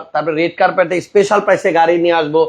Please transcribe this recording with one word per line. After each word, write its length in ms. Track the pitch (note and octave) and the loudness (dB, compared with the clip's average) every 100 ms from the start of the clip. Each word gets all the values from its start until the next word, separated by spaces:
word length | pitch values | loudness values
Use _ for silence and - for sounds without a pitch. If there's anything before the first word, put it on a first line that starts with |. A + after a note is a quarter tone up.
| E3 | -2
তারপরে 220 | D3+ D3+ | -6 -4
রেড 200 | D#3 E3+ - | -2 -4 0
কার্পেটে 440 | F#3 E3+ E3+ F3+ | -2 0 -2 -2
স্পেশাল 400 | - G#3 G3 G#3 | -2 0 2 0
প্রাইসে 320 | G3+ F#3 G3 | 2 0 0
গাড়ি 260 | D#3+ E3 E3+ | 0 2 2
নিয়ে 160 | E3+ | 2
আসবো, 260 | E3 D3+ D#3 | 0 0 0